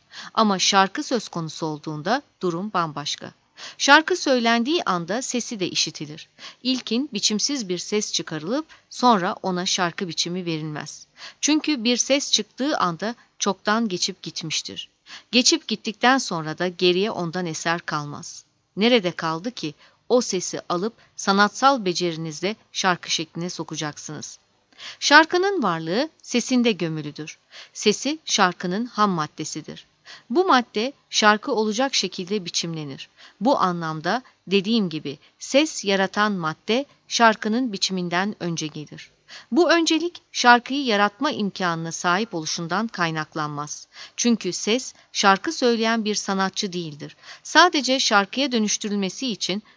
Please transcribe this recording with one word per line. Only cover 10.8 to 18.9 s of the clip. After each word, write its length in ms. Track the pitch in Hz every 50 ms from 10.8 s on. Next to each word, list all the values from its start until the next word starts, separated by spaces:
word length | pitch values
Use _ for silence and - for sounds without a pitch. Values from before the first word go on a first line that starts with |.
| 160 - - - - _ _ - - - - _
Çünkü 420 | - 285 311 302 - 302 302 240 214
bir 140 | 240 247
ses 340 | 220 - - 269 285 - -
çıktığı 460 | - - 202 _ _ - 254 302 285
anda 380 | - 185 175 165 160 196 226 240 - _ _ _ -
çoktan 480 | - 208 190 - - 165 214 233 233
geçip 360 | 202 180 175 - 202 185 - -
gitmiştir. 680 | 165 - - 170 156 - - - - 98 - - - _ _ _ - - - - _
Geçip 360 | 220 247 247 - 330 320 -
gittikten 500 | - 220 - - 220 196 - - 247 269
sonra 400 | 262 - - 185 160 151 156 156
da 100 | - 175
geriye 440 | 185 175 - 185 180 175 185 202 226
ondan 340 | - - 175 165 151 180 180
eser 340 | 165 156 - - 170 170 175
kalmaz. 640 | - - 160 151 147 147 139 - 170 - - - - _ _ _ _ _ -
Nerede 340 | 180 214 240